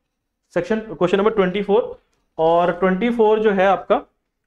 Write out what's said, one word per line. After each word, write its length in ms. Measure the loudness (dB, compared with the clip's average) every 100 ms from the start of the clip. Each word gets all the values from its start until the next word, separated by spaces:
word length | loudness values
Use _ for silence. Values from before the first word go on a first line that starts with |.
| _ _ _ _ _
Section, 260 | -6 -4 -4
क्वेश्चन 380 | -6 -4 0 2
number 140 | 0
ट्वेंटी 320 | 0 -2 -2
फ़ोर। 380 | -2 -2 -2 -10 _ _ _ -2
और 360 | 0 2 0
ट्वेंटी 380 | 0 -2 0 0
फ़ोर 280 | 2 2 2
जो 120 | 2
है 160 | 2 2
आपका, 380 | 0 0 -2 -4 _ _ _